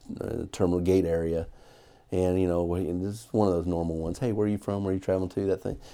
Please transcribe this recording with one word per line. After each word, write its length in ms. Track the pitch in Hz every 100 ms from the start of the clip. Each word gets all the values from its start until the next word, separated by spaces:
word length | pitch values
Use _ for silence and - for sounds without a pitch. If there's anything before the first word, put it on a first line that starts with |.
| - -
uh, 240 | - 80 80
terminal 300 | - 92 87
gate 240 | 87 95 87
area. 420 | 82 82 82 82 - - - - - _
And, 280 | 92 92 92
you 80 | 92
know, 160 | 87 87
we, 160 | 87 80
and 120 | 90
this 120 | 95 107
is 60 | -
one 160 | 113 104
of 60 |
those 120 | 85 85
normal 300 | 85 85 80
ones. 220 | 80 85
"Hey, 140 | 123
where 120 | 107 104
are 40 |
you 80 | 101
from? 260 | - 101
Where 80 | 98
are 20 |
you 60 | 95
traveling 300 | - 92 92
to?" 160 | - 98
That 180 | 95
thing. 160 | 98 95 -